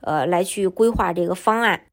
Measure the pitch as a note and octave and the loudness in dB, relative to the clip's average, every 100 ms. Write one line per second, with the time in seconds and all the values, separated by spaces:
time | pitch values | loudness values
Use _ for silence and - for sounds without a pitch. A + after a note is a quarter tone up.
0 | - D3+ C#3 F3 F#3 - F#3+ F#3 A3+ A3+ | -2 -2 0 0 -2 -2 -4 2 2 2
1 | F#3+ E3+ E3+ F#3 - A3 A#3 F3 _ | -2 0 -2 0 0 2 2 0 _